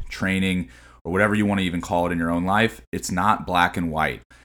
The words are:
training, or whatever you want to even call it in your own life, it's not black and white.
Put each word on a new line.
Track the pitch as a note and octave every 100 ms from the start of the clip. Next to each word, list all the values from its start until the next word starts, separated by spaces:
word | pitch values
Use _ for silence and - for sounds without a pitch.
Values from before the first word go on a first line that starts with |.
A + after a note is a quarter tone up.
| -
training, | - F#2+ F#2+ F#2+ F#2 E2+ - - -
or | D#2+
whatever | F#2 G#2+
you | G#2+ G#2
want | G2
to |
even | F#2 F2
call | E2+ F2 F2
it |
in | E2+
your | E2
own | E2+
life, | F2+ G#2 A2+ - -
it's | F2+ -
not | F2+ G2+ G#2+ -
black | F2+ F2+ F#2+
and | E2+
white. | D#2 D2+ A#1+ - -